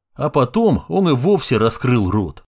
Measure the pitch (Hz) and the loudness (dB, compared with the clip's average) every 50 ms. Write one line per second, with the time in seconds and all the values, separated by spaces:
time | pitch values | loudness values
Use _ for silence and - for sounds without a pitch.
0 | _ _ _ - 139 151 - 147 127 - - 220 233 208 131 - - - - 190 | _ _ _ -6 -6 -2 0 0 0 0 0 0 2 2 0 0 -2 -4 -2 0
1 | 190 165 139 123 135 196 202 185 - - 123 104 110 113 - - - 123 123 113 | 2 2 2 2 2 2 0 0 0 0 0 2 0 0 -2 -2 -2 0 0 0
2 | 98 90 95 107 95 76 - - - _ _ | 0 0 -2 -2 -4 -4 -10 -16 -20 _ _